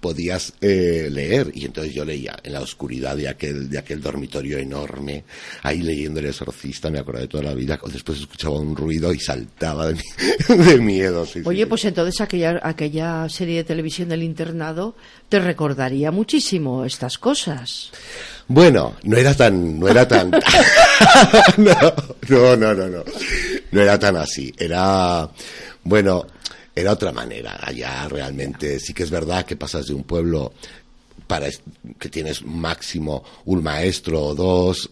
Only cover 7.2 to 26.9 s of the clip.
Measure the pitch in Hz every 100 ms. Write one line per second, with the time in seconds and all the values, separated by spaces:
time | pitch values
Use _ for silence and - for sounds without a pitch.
7.2 | 64 76 71 67 65 76 - 65 - 73
8.2 | 73 - 78 73 76 76 78 80 82 80
9.2 | - 65 57 _ 80 76 80 80 - -
10.2 | - 427 - 226 175 143 113 95 95 87
11.2 | 82 87 85 180 220 226 208 180 175 180
12.2 | 208 180 165 170 - 160 151 156 165 165
13.2 | 160 - 180 165 165 165 156 147 175 165
14.2 | 165 160 160 165 156 160 202 233 - -
15.2 | _ 202 180 160 151 135 131 135 147 175
16.2 | 220 311 - 185 143 127 127 - 123 -
17.2 | 233 285 - 143 120 - - - - -
18.2 | - - - 127 175 120 62 55 - 113
19.2 | 131 139 120 95 85 78 90 113 127 -
20.2 | 90 320 - - - 587 640 554 - 330
21.2 | 220 220 202 185 208 175 160 - - -
22.2 | 120 131 123 123 110 101 92 90 80 -
23.2 | - - - - - 95 101 101 104 90
24.2 | 76 - 67 - 87 85 95 98 90 87
25.2 | 78 - - - - - - 104 98 90
26.2 | 78 - - - - - 92